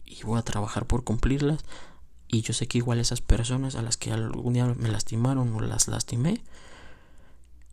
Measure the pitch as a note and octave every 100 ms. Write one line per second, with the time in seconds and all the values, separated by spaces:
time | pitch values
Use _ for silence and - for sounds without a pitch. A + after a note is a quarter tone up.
0 | - - G#2+ A#2 - G#2 G#2 - A#2 B2
1 | - A2 A#2 C#3 C#3+ D#3 - - - -
2 | - - - A2+ - - - A#2+ A#2+ A#2
3 | A2+ A#2+ - A2 A#2 B2+ C3+ C3 A2+ -
4 | A2+ A2+ A2+ B2 A#2+ B2 B2 B2 A#2 G#2+
5 | - A2 B2 C3+ B2 A2+ A#2 A2 - A2
6 | - A#2+ D3 A#3 - - - - - -
7 | - - - - - - -